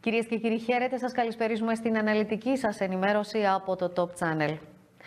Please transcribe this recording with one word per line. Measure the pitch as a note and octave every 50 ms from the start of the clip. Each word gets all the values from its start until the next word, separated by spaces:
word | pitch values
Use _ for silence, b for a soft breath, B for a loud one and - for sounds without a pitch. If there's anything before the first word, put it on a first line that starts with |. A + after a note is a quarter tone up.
| -
Κυρίες | A#3 G#3+ A#3 A3
και | A3+ A#3
κύριοι, | G#3+ A3 A#3 A3+ A3
χαίρετε. | A3+ - B3 B3 B3 B3+ C4
Σας | B3 B3 B3
καλησπερίζουμε | B3 - A#3+ A3+ G#3+ A3+ A#3 A3 A3+ G#3 A3+ A3+ A3+
στην | A3+ A3+ A#3 A3
αναλυτική | A3 G#3+ G#3+ G#3+ G#3+ G#3+ G#3+ A3 G#3 - B3 C4+
σας | C4+ B3+ G#3 G3+ -
ενημέρωση | G3 F#3 F#3 F#3 F#3+ G3+ G#3 G#3 G#3 G#3 - A3 G#3 G3 F#3+
από | F#3+ F#3+ F#3+ F#3
το | F3+ F3+ F3 F3
Top | F#3 F3 F3 F3 -
Channel. | F3+ E3 D#3+ D#3 D3+ D3+ D#3 D#3 - - - - - _ _ B B